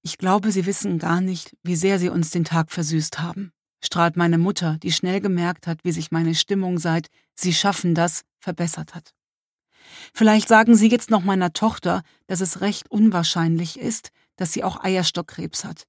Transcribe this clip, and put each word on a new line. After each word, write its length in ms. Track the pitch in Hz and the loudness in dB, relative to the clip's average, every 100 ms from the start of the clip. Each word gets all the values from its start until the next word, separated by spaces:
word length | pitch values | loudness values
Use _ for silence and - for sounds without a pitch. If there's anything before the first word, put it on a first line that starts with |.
"Ich 140 | - - | -12 -4
glaube, 340 | 185 202 208 | 0 2 2
Sie 140 | 190 180 | 0 -2
wissen 320 | 202 202 170 | -2 -2 -2
gar 240 | 170 175 | 0 0
nicht, 340 | 185 180 - _ | 0 -4 -10 _
wie 120 | 175 170 | -4 0
sehr 240 | 190 196 | 2 2
Sie 100 | 180 | 0
uns 220 | 170 160 | 0 0
den 140 | 175 156 | 0 0
Tag 260 | 165 160 | 0 -2
versüßt 480 | - 151 160 151 - | -4 -2 -2 -4 -6
haben", 320 | 165 190 190 _ _ _ | -8 -8 -14 _ _ _
strahlt 320 | - 175 170 170 | -6 0 2 2
meine 220 | 170 165 | 2 4
Mutter, 400 | 175 202 170 156 | 2 0 -4 -4
die 100 | 185 | -4
schnell 300 | 160 180 190 | -2 -2 -2
gemerkt 460 | 196 180 175 170 - | -2 0 -2 -4 -6
hat, 160 | 165 | -6
wie 80 | 180 | -4
sich 200 | 165 160 | -4 -4
meine 220 | 165 165 | -2 0
Stimmung 460 | 160 - 196 185 180 | 0 -2 -2 -2 -2
seit 300 | 170 165 160 _ _ - | 0 -2 -4 _ _ -6
"Sie 180 | 180 | -2
schaffen 400 | 165 202 196 175 | 0 0 0 0
das" 300 | 165 170 - _ _ | 2 2 -2 _ _
verbessert 560 | - 170 170 - 156 165 | -10 -4 -4 -4 -10 -16
hat. 180 | _ _ _ _ _ _ _ _ - - - | _ _ _ _ _ _ _ _ -20 -20 -16
"Vielleicht 340 | - 220 214 - | 2 6 6 6
sagen 280 | 220 226 226 | 6 8 6
Sie 140 | 226 | 6
jetzt 220 | 240 - | 4 2
noch 120 | 214 | 0
meiner 300 | 180 190 180 | 2 0 0
Tochter, 480 | - 214 - 180 180 - _ _ | 0 -2 -2 -4 -4 -6 _ _
dass 140 | 180 | -4
es 200 | 185 180 | -4 -2
recht 280 | 196 208 - | -4 -4 -4
unwahrscheinlich 920 | 214 220 185 165 175 165 165 170 - | 2 4 4 -2 0 0 0 -2 -6
ist, 300 | 233 226 - _ _ _ | -6 -6 -8 _ _ _
dass 160 | 185 | -4
sie 100 | - | -2
auch 200 | 185 - | -6 -4
Eierstockkrebs 800 | 190 185 170 - 165 - 151 - 202 | -2 0 0 -4 -10 -10 -8 -8 -10
hat. 180 | 165 | -14